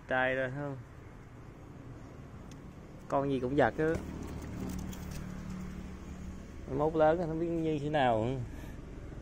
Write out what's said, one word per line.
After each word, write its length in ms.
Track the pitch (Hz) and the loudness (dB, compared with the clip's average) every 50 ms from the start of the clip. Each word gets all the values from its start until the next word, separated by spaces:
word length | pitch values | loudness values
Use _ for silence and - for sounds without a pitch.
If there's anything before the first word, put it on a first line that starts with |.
| - - | -2 0
trai 260 | 131 127 127 127 131 | 2 4 4 4 2
rồi, 160 | 131 131 127 131 | 2 0 0 -2
không? 200 | 143 147 143 139 127 117 - - - - - - - - - - - - - - - - - - - - - - - - - - - - - - - - - - - - - - - - - - - - - | -2 -4 -4 -6 -6 -10 -12 -14 -16 -16 -16 -16 -16 -16 -16 -16 -16 -16 -16 -16 -14 -14 -14 -14 -14 -14 -14 -14 -12 -14 -14 -14 -14 -14 -14 -14 -12 -12 -12 -12 -12 -12 -14 -14 -14 -14 -14 -14 -12 -6 0
Con 220 | 139 139 139 139 | 0 2 2 2
gì 100 | 139 127 | 2 2
cũng 160 | 127 123 139 | 2 4 6
giật 180 | 147 135 110 - - | 6 6 6 6 4
á. 140 | 156 156 165 170 - - - - - - - - - - - - - - - - - - - - - - - - - - - - - - - - - - - - - - - - - - - - - - - - - - - - - - | 2 2 2 0 -2 -4 -6 -6 -6 -6 -6 -6 -6 -6 -6 -4 -4 -4 -4 -4 -4 -6 -6 -6 -6 -6 -6 -6 -6 -8 -8 -8 -6 -6 -6 -6 -6 -6 -6 -8 -8 -8 -8 -10 -10 -8 -8 -8 -6 -8 -8 -8 -10 -10 -10 -10 -6 -2
Mai 100 | 135 139 | 0 2
mốt 180 | 147 160 165 | 4 4 6
lớn 220 | 160 156 156 160 175 | 8 8 8 8 6
nó 60 | 180 | 4
không 140 | 156 160 160 | 2 0 0
biết 80 | 170 165 | 0 2
như 300 | 170 165 160 160 156 147 | 2 2 2 2 2 2
thế 100 | 139 151 | 2 2
nào. 360 | 151 151 135 123 117 110 110 120 135 131 120 110 - - - - - - - - - - - - - - | 4 6 6 8 8 6 6 4 2 0 -2 -4 -6 -8 -8 -8 -8 -10 -10 -10 -10 -10 -10 -10 -10 -10